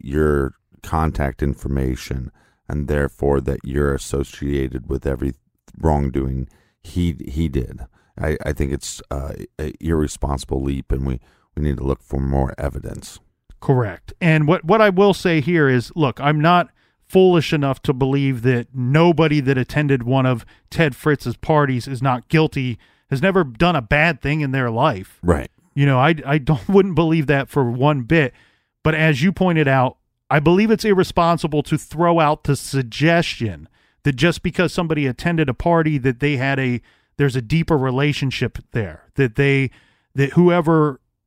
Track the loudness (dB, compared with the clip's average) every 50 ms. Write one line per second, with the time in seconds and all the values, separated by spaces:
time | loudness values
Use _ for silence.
0 | -10 -4 -2 0 2 2 2 0 0 -4 -6 _ _ _ _ _ -8 -4 -2 0
1 | 0 0 -2 -2 -4 -4 -4 -4 -4 -4 -4 -6 -6 -4 -4 -2 -2 -2 -4 -6
2 | -8 -8 -8 -8 -10 -12 -14 _ _ _ _ _ _ -8 -6 -6 -4 -4 -2 -2
3 | -2 -4 -4 -4 -2 0 0 0 -2 -4 -6 -6 -6 -6 -4 -2 -2 -2 -2 -4
4 | -6 -6 -6 -6 -6 -6 -8 -8 -6 -4 -4 -4 -4 -4 -6 -10 -8 -6 -6 -4
5 | -4 -4 -4 -4 -4 -6 -6 -8 _ _ _ _ _ _ -10 -4 -2 0 0 0
6 | 0 -2 -2 -4 -4 -4 -4 -6 -8 -10 _ _ _ _ _ _ -18 -8 -4 -2
7 | -2 -2 -4 -6 -10 -8 -4 -4 -2 -2 -2 -4 -6 -6 -10 -14 -16 -18 _ _
8 | _ _ _ -6 -4 -4 -4 -4 -4 -6 -4 -4 -4 -4 -4 -6 -8 -10 -14 -14
9 | -12 -10 -8 -8 -8 -8 -10 -12 -14 -14 _ -10 -10 -10 -10 -6 -4 -2 0 0
10 | 0 -2 -4 -6 -6 -4 -4 -6 -6 -6 -6 -4 -4 -4 -4 -4 -4 -4 -4 -4
11 | -4 -4 -6 -6 -10 _ _ _ _ _ _ -4 -2 -2 -2 -2 -2 -4 -4 -4
12 | _ -8 -6 -4 -2 0 0 0 0 -2 -4 -6 -8 -8 -8 -8 -10 -12 -12 -14
13 | -16 -18 -20 -20 _ _ _ _ _ _ -20 _ -2 0 0 0 0 -2 -6 -12
14 | _ -20 -8 -2 2 2 4 4 4 2 2 2 2 2 4 4 4 4 4 4
15 | 4 4 4 2 0 0 0 0 0 2 2 2 4 4 4 2 0 -2 -2 -2
16 | -2 -2 0 0 0 0 2 2 4 4 4 2 2 -2 _ _ _ _ _ _
17 | _ 0 4 6 6 6 6 4 2 2 0 0 0 0 -2 -2 -2 -2 0 0
18 | 0 0 0 0 0 0 -2 0 0 0 0 0 -2 -6 -6 -4 -2 2 4 4
19 | 6 6 4 4 4 2 2 2 2 2 2 0 0 -2 -2 0 0 2 0 0
20 | 0 0 0 2 2 2 0 -2 -4 -12 _ _ _ -6 -2 0 0 0 -2 -2
21 | 0 0 0 0 -2 -6 -8 -4 -2 0 2 2 2 2 0 -4 -4 -6 -6 -4
22 | -2 -2 -2 -2 -2 0 2 2 2 2 0 -4 -6 -6 -6 -8 _ _ _ _
23 | _ -6 -4 0 0 2 2 2 0 0 0 0 0 2 2 0 -2 0 2 2
24 | 2 2 0 -2 -2 -2 -2 0 0 -2 -2 -2 -2 -2 0 0 0 0 0 -4
25 | -8 -14 _ _ 0 0 0 0 -2 -8 _ _ _ _ -2 0 2 4 4 4
26 | 4 2 2 0 -2 -2 -2 0 0 0 -2 -2 0 4 4 4 4 4 2 0
27 | 0 2 0 0 0 0 0 0 -2 -2 -2 -2 -2 0 0 0 2 2 2 0
28 | 0 2 2 2 2 0 -4 _ _ _ _ _ _ _ _ _ -2 -2 0 2
29 | 2 2 2 2 0 0 0 0 0 2 2 2 2 2 2 2 2 0 -2 _
30 | _ _ _ _ _ -2 0 2 4 4 4 4 4 2 2 2 2 2 2 2
31 | 2 2 0 0 2 2 2 0 -2 -2 -2 -4 -2 -2 -4 -4 -4 -6 -4 0
32 | 2 2 4 4 2 2 0 -2 -2 -2 -2 -2 -4 -4 -4 -4 -4 -4 -4 0
33 | 2 2 2 2 0 -2 -4 -6 -6 -6 -8 -10 -16 -20 _ _ _ _ _ _
34 | -4 -4 0 0 0 0 0 -2 -6 -4 -2 -2 -2 -2 0 -2 -2 -2 -2 -2
35 | -2 -2 -4 -4 -4 -2 0 0 0 -2 -2 -2 0 0 2 2 2 0 0 0
36 | 0 -2 -2 0 -2 -2 0 0 -2 -2 -2 -2 -2 -2 -2 -4 -6 _ _ _
37 | _ _ _ -2 0 0 0 -2 -4 -2 -2 0 0 2 0 0 0 0 0 0
38 | 0 0 0 -2 -4 -4 -4 -4 -4 -6 -6 -10 -14 _ -6 -6 -6 -6 -8 -14
39 | _ _ _ 0 0 0 2 0 2 2 2 2 0 -4 -6 _ _ _ _ _
40 | _ _ -4 -2 -2 2 4 4 6 6 6 4 4 4 4 4 4 2 -2 -6
41 | _ _ _ _ _